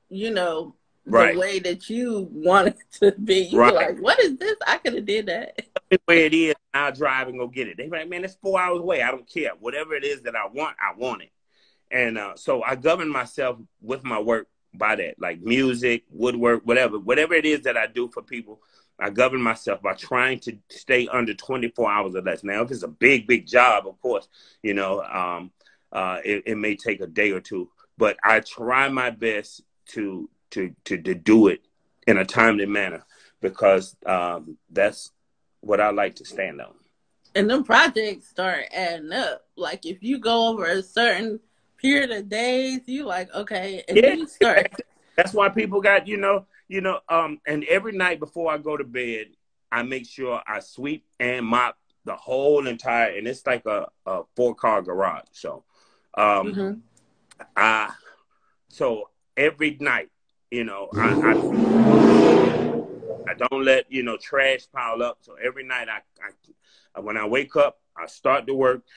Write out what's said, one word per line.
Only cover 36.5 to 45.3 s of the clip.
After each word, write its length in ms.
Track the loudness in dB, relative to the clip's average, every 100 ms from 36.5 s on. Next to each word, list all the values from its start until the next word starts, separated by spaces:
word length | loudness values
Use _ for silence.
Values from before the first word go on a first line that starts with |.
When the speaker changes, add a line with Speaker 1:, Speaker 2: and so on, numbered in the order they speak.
| -10
Speaker 2:
on. 120 | -18 _ _ _ _ _ _ 0
Speaker 1:
And 140 | 2
them 140 | 0
projects 640 | 4 4 4 2 -6 -8 _
start 380 | -6 -4 -4 -6
adding 380 | -6 -6 -6 -8
up. 320 | -6 -6 -8 _ -10
Like, 300 | -8 -8 -12
if 160 | -10
you 160 | -6 -4
go 280 | 0 2 0
over 160 | 0 -2
a 160 | -2
certain 580 | -2 0 2 2 -2 -8 _ _ _ _
period 340 | 2 2 0
of 180 | -4 -6
days, 520 | -4 0 0 -2 -8 -8
you 180 | -8 -6
like, 280 | -6 -6
"Okay," 500 | -10 -8 -8 -6 -10 4
and 100 | 6
Speaker 2:
Yeah. 120 | 6
Speaker 1:
then 100 | 2
you 80 | -6
start. 440 | 2 4 4 2 -6 -16 _
Speaker 2:
<laughs> 200 | _ 0
That's 160 | 2